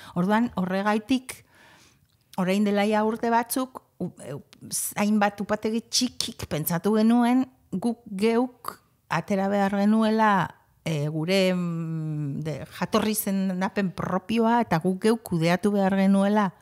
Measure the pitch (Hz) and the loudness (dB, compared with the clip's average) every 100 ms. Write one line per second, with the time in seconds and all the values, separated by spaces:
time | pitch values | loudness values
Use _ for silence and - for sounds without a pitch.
0 | - - 185 214 233 - 180 190 202 214 | -10 -4 0 2 0 -2 -2 -2 0 -2
1 | 214 262 254 - - _ - - - _ | 0 -2 -2 -16 -20 _ -20 -20 -20 _
2 | _ _ _ - 180 196 208 202 208 214 | _ _ _ -4 0 2 2 2 2 2
3 | 214 226 233 233 240 277 262 - _ - | 0 0 0 0 0 -2 -4 -8 _ -10
4 | 175 - - 139 - - - - - - | -10 -10 -14 -14 -14 -20 -10 -6 -6 -2
5 | 208 214 202 202 202 214 220 226 - - | 2 2 2 -2 -4 -4 -2 -4 -2 -2
6 | 247 - - - - 156 156 170 202 220 | -2 -2 -8 -8 -6 -4 -2 -2 2 4
7 | 220 240 240 254 254 _ _ 190 240 226 | 4 4 4 2 0 _ _ -4 -4 -4
8 | - 190 220 226 254 - - - _ _ | -8 -2 0 2 0 -4 -14 -14 _ _
9 | - 156 - 196 196 202 196 202 202 220 | -4 -4 -2 -2 0 2 2 2 2 2
10 | 220 220 214 196 160 - _ _ - 156 | 2 4 4 4 0 -6 _ _ -6 -4
11 | 147 156 160 196 185 180 175 165 165 160 | -2 -2 0 2 2 2 -2 -4 -4 -4
12 | 156 151 147 139 151 143 - - - 220 | -4 -4 -4 -4 -6 -8 -10 -8 -2 0
13 | 214 214 - 196 190 180 190 - 190 - | 0 -2 -2 -2 -2 -2 -4 -2 -4 -2
14 | 165 190 - 226 226 240 226 165 180 185 | -4 -4 -2 0 2 2 2 0 0 0
15 | 220 226 - 170 165 180 208 202 190 196 | 0 0 0 0 2 2 2 2 2 2
16 | 196 196 196 214 196 - | 4 4 4 2 0 -4